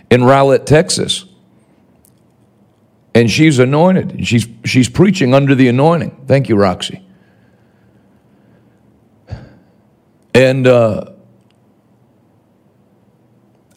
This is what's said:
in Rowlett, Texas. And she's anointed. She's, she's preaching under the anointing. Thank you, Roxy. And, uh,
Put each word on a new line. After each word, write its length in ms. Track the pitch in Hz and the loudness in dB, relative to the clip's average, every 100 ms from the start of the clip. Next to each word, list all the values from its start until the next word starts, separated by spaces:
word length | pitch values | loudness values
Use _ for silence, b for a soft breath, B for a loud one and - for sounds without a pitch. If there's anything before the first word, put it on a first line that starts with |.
| _ | _
in 80 | 123 123 | 2 4
Rowlett, 400 | 139 139 131 - | 2 2 0 2
Texas. 600 | 151 185 - - - - _ _ _ _ _ _ _ _ _ _ _ _ _ _ _ _ _ _ 117 | 0 0 -4 -6 -10 -14 _ _ _ _ _ _ _ _ _ _ _ _ _ _ _ _ _ _ 0
And 140 | 120 | 0
she's 300 | - 160 127 | 2 0 2
anointed. 640 | 127 147 180 185 - - 92 | 0 2 0 0 -4 -10 -4
She's, 220 | 120 - - - | -4 -4 -10 -4
she's 240 | 127 120 | -2 0
preaching 460 | - 190 190 123 135 | 2 0 0 0 0
under 180 | 139 | 2
the 140 | 131 127 | 2 2
anointing. 480 | 123 156 170 - - - | 2 0 -2 -6 -12 -2
Thank 240 | 135 135 | -2 0
you, 60 | 104 | 0
Roxy. 500 | 98 90 - - - b b b b b b b b b b b _ _ _ _ _ _ _ _ _ _ _ B B B B _ _ _ _ _ _ | 0 -2 -10 -16 -20 b b b b b b b b b b b _ _ _ _ _ _ _ _ _ _ _ B B B B _ _ _ _ _ _
And, 320 | 123 131 135 127 | 0 0 0 2
uh, 460 | 123 113 - - - _ _ _ _ _ _ _ _ _ _ _ _ _ _ _ _ _ _ _ _ _ _ _ _ _ | 2 0 -4 -10 -20 _ _ _ _ _ _ _ _ _ _ _ _ _ _ _ _ _ _ _ _ _ _ _ _ _